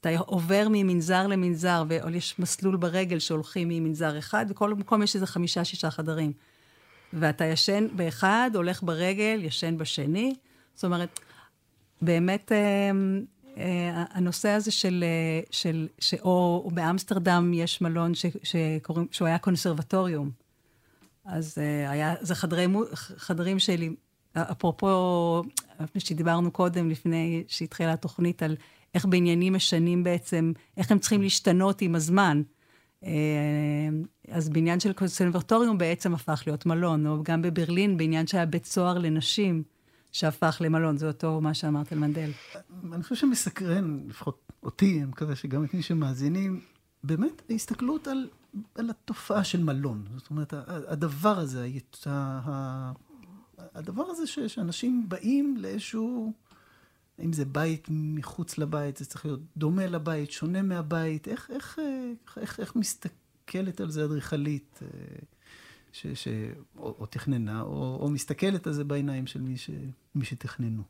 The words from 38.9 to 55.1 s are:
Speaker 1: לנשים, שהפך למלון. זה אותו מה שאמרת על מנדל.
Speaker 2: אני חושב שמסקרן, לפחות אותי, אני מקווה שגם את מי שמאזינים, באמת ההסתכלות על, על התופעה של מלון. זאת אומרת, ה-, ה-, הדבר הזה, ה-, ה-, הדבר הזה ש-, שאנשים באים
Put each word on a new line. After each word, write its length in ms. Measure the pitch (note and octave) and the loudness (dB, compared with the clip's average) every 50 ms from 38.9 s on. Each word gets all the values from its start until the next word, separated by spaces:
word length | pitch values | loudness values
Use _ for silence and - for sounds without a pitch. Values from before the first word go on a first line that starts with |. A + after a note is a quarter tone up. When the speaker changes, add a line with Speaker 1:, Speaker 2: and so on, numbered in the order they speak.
| F3+ F3+ | 2 2
Speaker 1:
לנשים, 640 | F3 E3 D#3 D#3 D3+ - - - G#3 F#3+ F3 D#3+ D#3 _ _ _ _ _ _ _ _ _ - | 2 2 2 2 2 0 0 2 2 2 2 0 -2 _ _ _ _ _ _ _ _ _ -6
שהפך 440 | - - D#3 D3+ - - D#3+ D#3 - E3+ | 0 0 0 0 2 2 2 2 2 2
למלון. 320 | D#3+ D#3 D#3+ E3 D#3+ D3+ C#3+ | 2 2 4 4 2 0 0
זה 100 | D#3 D#3 | -2 -4
אותו 320 | D3 - - D#3+ D#3+ D#3+ | -4 -2 -2 -2 0 0
מה 140 | D#3 D3+ D3+ | 0 0 -2
שאמרת 380 | D3 - D#3 D3 D3 D3 C#3+ E3 | 0 0 0 0 0 -2 -2 -2
על 60 | D3+ | 0
מנדל. 320 | D3+ D3 D3+ D#3+ D#3 D3 D3 - - - - - - _ - F#3 F3+ F3 E3+ | 0 0 0 -2 -4 -6 -6 -8 -14 -18 -20 -20 -20 _ -18 -14 -12 -10 -8
Speaker 2:
אני 100 | E3+ E3 | -8 -6
חושב 120 | - C4 | -4 -2
שמסקרן, 840 | - - C#4 B3 - - F#3+ - - F#3+ F3+ E3+ F#3+ G3 D#3+ D3+ C#3 - - | 2 2 2 2 2 0 -4 -4 -4 -2 0 0 0 0 0 -2 -4 -6 -10
לפחות 440 | A2 - - - C#3 _ _ _ - _ - | -14 -8 -8 -8 -8 _ _ _ -20 _ -10
אותי, 360 | - - - G3 G3 F#3 D#3 | -10 0 4 4 4 4 2
אני 60 | C#3+ C3+ | -2 -4
מקווה 260 | B2+ - D#3+ D3+ C#3+ | -4 -6 -4 -4 -4
שגם 280 | C3 - C#3+ B2+ C#3 D#3 | -6 -6 -4 -2 -2 -2
את 100 | C#3+ - | 0 -2
מי 80 | F#3 D#3+ | -4 -2
שמאזינים, 800 | - F3 D#3+ D3+ C3+ C3 B2 C#3 D3 E3 F#3+ G3 G3 F#3 F3+ - _ _ _ _ _ _ _ - | 0 0 0 2 0 0 0 0 0 0 0 -2 -2 -4 -6 -8 _ _ _ _ _ _ _ -4
באמת 380 | C#3 D#3+ D#3+ G#3 D#4+ D#4 - - _ | -4 0 0 0 0 -2 -6 -6 _
ההסתכלות 580 | A#3 A3+ - - A#3 - B3 B3 D4+ D#4 - C#4 | -4 -4 -2 -4 -6 -4 -2 -2 -2 -2 -4 -4
על, 200 | C4+ C4+ C4 - - _ _ _ - G3+ G#3+ _ _ | -4 -4 -6 -6 -10 _ _ _ -14 -14 -14 _ _
על 160 | - A3+ A#3 | -6 -6 -6
התופעה 540 | A3 _ _ - G#3+ - - - G#3 G#3 G3 | -6 _ _ -10 -10 -8 -4 -2 0 0 2
של 180 | - - F3 E3+ | 2 2 2 2
מלון. 400 | D#3 C#3 C3+ C#3 C#3 A#2 G#2 G#2 G2+ A#2 | 2 2 0 0 -2 -2 -4 -6 -8 -12
זאת 140 | C3 - - | -14 -10 -6
אומרת, 220 | D3+ D3+ D3+ D3 - | -4 -4 -4 -4 -6
ה-, 100 | D3 C3 | -10 -10
ה-, 260 | - F3+ E3 C#3 - E3 | -8 -10 -10 -6 -6 -4
הדבר 460 | D3 D#3 E3 C#3 C#3 E3 G#3 G#3+ F#3+ | -2 -2 -2 -2 2 2 2 4 4
הזה, 300 | E3 C#3 C3 B2+ B2 B2 C3 C#3 - _ - - - | 0 -2 -4 -4 -6 -6 -6 -8 -10 _ -20 -12 -8
ה-, 40 | D3 C#3 C#3 C#3 C3+ C3+ C3+ B2 | -6 -4 -2 -2 -4 -4 -6 -6
ה-, 480 | D3 C#3+ C3+ C3+ C3 C3 C3 C3 C3 B2+ C3 - _ D#4 C4 G#3 F3+ F3+ G3+ - _ _ - - - _ | -6 -6 -4 -6 -6 -6 -8 -8 -8 -10 -12 -16 _ -20 -20 -20 -20 -20 -20 -20 _ _ -20 -20 -18 _
הדבר 300 | E3+ D#3 F3 F3+ G#3+ D4+ F#4 | -12 -10 -8 -6 -6 -6 -6
הזה 160 | F4 E4 E4 | -6 -6 -6
ש-, 120 | C#4 - - C#4+ | -6 -6 -6 -6
שאנשים 600 | A3 - - G3+ E3+ E3+ - - A#3+ B3+ B3 A#3 | -6 -4 -4 -4 -4 -4 -2 -2 0 0 0 -2
באים 480 | F#3+ | -2